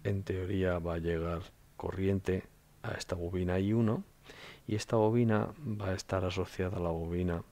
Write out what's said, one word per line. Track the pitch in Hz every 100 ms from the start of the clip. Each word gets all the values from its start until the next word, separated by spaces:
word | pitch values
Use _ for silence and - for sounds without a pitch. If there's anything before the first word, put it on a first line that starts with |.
en | 101 98
teoría | 95 95 90 98 92 87
va | 85
a | 85
llegar | 82 85 82 85 90 - - -
corriente | 87 90 95 98 95 92 - - _ -
a | -
esta | - - 90
bobina | 85 90 90 92
I | 98
uno, | 113 113 131 196 - - - - - -
y | 107
esta | - 117
bobina | 110 117 117 107 107 -
va | 147 104 98
a | 92
estar | - 95
asociada | 90 92 87 - 92 95
a |
la | 85
bobina | 82 82 87 90 85 -